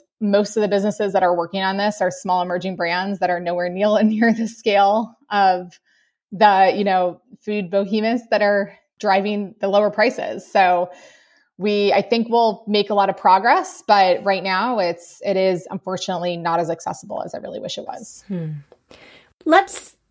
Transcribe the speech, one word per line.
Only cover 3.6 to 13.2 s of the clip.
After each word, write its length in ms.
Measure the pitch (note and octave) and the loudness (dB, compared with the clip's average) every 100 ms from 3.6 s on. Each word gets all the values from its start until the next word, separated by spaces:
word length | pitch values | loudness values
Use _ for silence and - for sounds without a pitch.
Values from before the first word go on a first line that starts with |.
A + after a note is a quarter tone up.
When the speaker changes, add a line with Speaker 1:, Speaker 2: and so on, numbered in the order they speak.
| F3+ | -4
Speaker 1:
near, 320 | F3+ G#3 G#3 | 0 2 2
<laughs> 0 | |
near 280 | A3 G#3+ A#3 | 2 2 2
the 160 | A3 A3 | 2 -4
scale 680 | - A3 G3+ G3 G#3+ A3+ _ - | -6 0 2 4 2 -2 _ -4
of 480 | G3+ F#3+ F#3 F3+ - _ _ _ _ _ | 2 2 2 -4 -18 _ _ _ _ _
the, 420 | F#3 G#3+ F#3+ F#3+ | 4 4 6 4
you 120 | G3 G3+ | 4 2
know, 360 | F#3 F3+ E3+ _ - | 2 0 -4 _ -14
food 280 | - G#3 F3+ | -6 -6 -2
behemoths 540 | G3 F#3+ G#3+ A3 A#3+ A#3 | -2 0 -2 0 -2 -2
that 100 | G#3+ | 0
are 360 | G#3 G#3 G3 - _ - | 2 2 -2 -8 _ -6
driving 560 | G#3 G3 G3+ G#3 G3 - | 0 0 0 -4 -6 -6
the 80 | G3 | 0
lower 220 | G3+ G#3 | 2 2
prices. 600 | G#3 A3+ - - - - | 2 0 0 -6 -8 -2
So 420 | G3+ F#3 F3+ F3+ - - _ _ _ _ - | 2 4 2 -2 -8 -20 _ _ _ _ -6
we, 340 | G3+ G#3 G3+ | -2 0 2
I 80 | G3+ | 2
think 260 | G3+ A#3 A3+ | 0 -2 0
we'll 340 | A#3 A3+ G3+ - | 2 2 -2 -2
make 220 | G#3 G3+ | -2 0
a 40 | |
lot 160 | G3+ G3 | 0 0
of 80 | |
progress, 680 | F#3 | 2